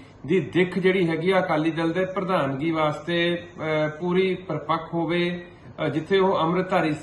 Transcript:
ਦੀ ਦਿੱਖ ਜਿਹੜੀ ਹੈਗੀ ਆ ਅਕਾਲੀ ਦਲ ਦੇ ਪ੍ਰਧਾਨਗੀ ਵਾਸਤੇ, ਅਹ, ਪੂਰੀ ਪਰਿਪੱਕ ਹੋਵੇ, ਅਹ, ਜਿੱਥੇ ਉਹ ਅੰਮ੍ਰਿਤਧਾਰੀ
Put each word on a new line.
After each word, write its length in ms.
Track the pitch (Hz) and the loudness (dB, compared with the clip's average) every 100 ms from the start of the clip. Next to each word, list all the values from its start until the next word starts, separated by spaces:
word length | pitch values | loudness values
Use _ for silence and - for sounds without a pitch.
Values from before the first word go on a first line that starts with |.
| - - 131 | -20 -10 -2
ਦੀ 120 | 185 127 | 0 2
ਦਿੱਖ 260 | 160 180 190 | 2 2 2
ਜਿਹੜੀ 280 | 180 190 170 | 2 2 2
ਹੈਗੀ 220 | 160 175 | 0 2
ਆ 80 | 190 | 2
ਅਕਾਲੀ 320 | 175 156 160 | 2 2 0
ਦਲ 200 | 156 165 | 0 0
ਦੇ 140 | 170 185 | 0 -2
ਪ੍ਰਧਾਨਗੀ 680 | 202 175 180 139 147 165 | -2 -2 0 0 -2 -2
ਵਾਸਤੇ, 500 | 160 151 147 - 170 170 175 | 0 0 -2 -2 0 0 -2
ਅਹ, 520 | - - 156 156 151 - | -6 -8 -2 0 0 -2
ਪੂਰੀ 340 | 180 180 190 180 - | 0 2 2 0 -4
ਪਰਿਪੱਕ 460 | 151 - 160 160 | -6 -2 -4 -2
ਹੋਵੇ, 520 | 170 165 175 175 180 180 - 127 - | -2 0 0 0 -4 -10 -18 -16 -4
ਅਹ, 80 | 156 | -2
ਜਿੱਥੇ 300 | 143 156 196 | -2 2 4
ਉਹ 200 | 190 180 | 4 2
ਅੰਮ੍ਰਿਤਧਾਰੀ 540 | 165 180 180 185 160 151 | 2 0 2 2 0 -2